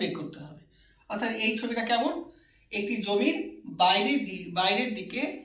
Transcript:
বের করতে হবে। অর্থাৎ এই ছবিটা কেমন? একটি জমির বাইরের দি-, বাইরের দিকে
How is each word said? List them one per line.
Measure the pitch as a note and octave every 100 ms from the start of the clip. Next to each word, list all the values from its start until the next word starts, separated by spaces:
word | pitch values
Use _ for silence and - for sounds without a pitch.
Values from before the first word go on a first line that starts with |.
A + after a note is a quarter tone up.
বের | F3 E3+
করতে | C#3+ - -
হবে। | - - _ - _ -
অর্থাৎ | G#3+ A#3 A3 A3
এই | A3
ছবিটা | B3 A#3 A3
কেমন? | A#3+ D4 - - - - - -
একটি | G#3 G3+ A3 G3
জমির | G3+ D#4 - - - - -
বাইরের | - G3+ C4 C#4 G3
দি-, | F#3 F3 F3
বাইরের | F#3+ A#3 B3 G3+
দিকে | F3+ A#3+ D4+ -